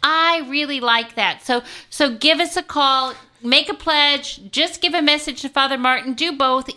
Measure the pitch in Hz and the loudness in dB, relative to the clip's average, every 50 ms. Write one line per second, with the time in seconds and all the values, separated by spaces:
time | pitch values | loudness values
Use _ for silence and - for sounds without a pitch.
0 | - 294 311 320 330 339 339 330 277 247 277 294 294 285 285 262 247 240 233 233 | 0 2 2 4 4 2 2 0 -2 -4 -4 -4 -2 -2 -4 -2 2 2 2 2
1 | 233 226 - 226 202 180 151 - - - 247 240 - - - - - - - - | 0 -4 -4 -2 0 0 -2 -4 -2 -2 -2 -2 -2 -6 -18 -18 -18 -12 -2 0
2 | 294 269 226 214 269 311 320 294 349 - - 349 - - - 294 277 269 269 262 | 0 0 0 2 2 4 4 4 0 -2 -2 -6 -6 -4 -2 0 2 2 2 0
3 | 254 254 226 - - _ _ _ 233 240 269 302 302 311 294 - - 330 302 294 | -2 -4 -8 -12 -18 _ _ _ -2 2 2 2 2 0 -6 -6 -2 0 2 2
4 | 294 285 285 277 285 - - - 196 196 - 269 320 359 349 - 359 349 320 349 | 4 2 2 0 -4 -8 -14 -14 -14 -6 -2 -2 -2 -2 -2 -2 -4 -2 0 2
5 | 294 294 294 294 302 311 247 - - 269 - 285 269 269 269 247 247 254 254 240 | 2 2 2 0 -2 -8 -10 -8 -10 -4 0 0 0 0 0 0 0 0 0 0
6 | 233 262 247 240 320 349 285 269 269 262 254 269 254 - - | -2 -6 -4 -2 -2 -4 0 0 2 2 2 0 -2 -4 -4